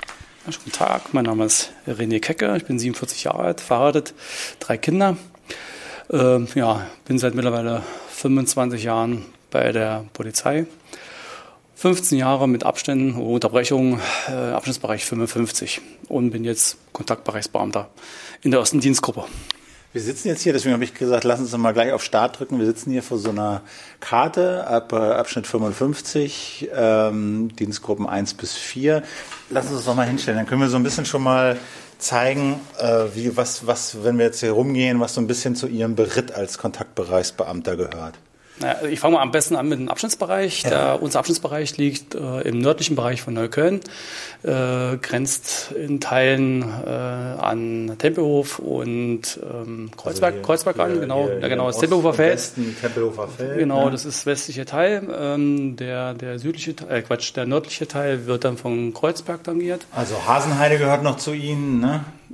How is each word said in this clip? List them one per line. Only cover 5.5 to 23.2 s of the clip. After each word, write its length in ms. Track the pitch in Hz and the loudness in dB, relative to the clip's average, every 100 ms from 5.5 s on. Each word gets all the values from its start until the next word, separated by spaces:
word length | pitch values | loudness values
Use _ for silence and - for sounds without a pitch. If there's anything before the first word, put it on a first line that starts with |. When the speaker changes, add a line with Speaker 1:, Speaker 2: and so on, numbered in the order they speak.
| - - - - - - | -16 -16 -16 -16 -14 -2
Speaker 1:
Ähm, 380 | 143 127 127 113 | 4 6 4 2
ja, 320 | 139 117 104 98 - | 2 2 2 -2 -8
bin 140 | - 127 | -2 0
seit 160 | 127 | 2
mittlerweile 480 | 120 120 117 117 117 - - - | 0 0 0 -2 -4 -6 -12 -14
fünfundzwanzig 760 | - 135 135 123 131 123 120 | -2 2 4 2 0 0 -2
Jahren 420 | 113 113 117 117 - - _ | 0 0 0 -2 -6 -18 _
bei 220 | 131 120 | 2 4
der 340 | 110 110 110 107 | 2 0 -2 -6
Polizei. 500 | - 110 - - 151 160 - - - - - - - - - _ | -10 -6 -2 2 0 -2 -8 -20 -18 -18 -18 -16 -18 -20 -20 _
Fünfzehn 420 | - 185 180 185 135 | 0 4 4 2 2
Jahre 320 | 131 135 135 | 4 4 4
mit 160 | 123 | 4
Abständen, 560 | - - - 135 135 120 | 2 0 0 0 0 0
Unterbrechungen, 800 | 117 120 110 120 123 135 127 120 - - - | 0 2 4 4 4 4 4 2 -2 -4 -4
äh, 40 | |
Abschnittsbereich 720 | 131 120 - 131 123 107 107 | -4 -2 -2 -2 -4 -2 -4
fünfundfünfzig 760 | - 117 113 117 110 - 104 - - - - | -2 -2 0 0 -2 -2 -4 -6 -10 -18 -4
und 220 | 135 120 | 0 0
bin 140 | 113 | 0
jetzt 340 | 117 110 - - _ | -2 0 0 -2 _
Kontaktbereichsbeamter 1000 | - - 113 - 107 - 104 101 104 101 - - - - - | -6 -2 -2 -2 -4 -2 -2 0 -2 -4 -12 -20 -18 -18 -2
in 100 | 135 | 4
der 100 | 127 | 4
ersten 200 | 107 147 | 4 4
Dienstgruppe. 440 | 135 127 - - - - - - - - _ | 4 4 0 -4 -8 -10 -10 -12 -16 -20 _
Speaker 2:
Wir 80 | 117 | -6
sitzen 260 | 104 - 202 | -4 -2 -2
jetzt 140 | 165 | 2
hier, 100 | 175 | 2
deswegen 220 | 135 131 | 2 2
habe 100 | 120 | 2
ich 80 | 123 | 0
gesagt, 320 | - 127 120 | 0 2 4
lassen 220 | 120 120 123 | 4 2 0
Sie 80 | |
uns 80 | 120 | 2
mal 100 | 113 | 4
gleich 200 | 110 120 | 4 4
auf 120 | 120 | 0
Start 340 | - 107 127 - | 2 2 2 0
drücken. 200 | 131 127 | -4 0
Wir 80 | 110 | 2
sitzen 240 | 113 139 | 0 -2
hier 120 | 127 | -4
vor 140 | - | -2
so 140 | 117 | -4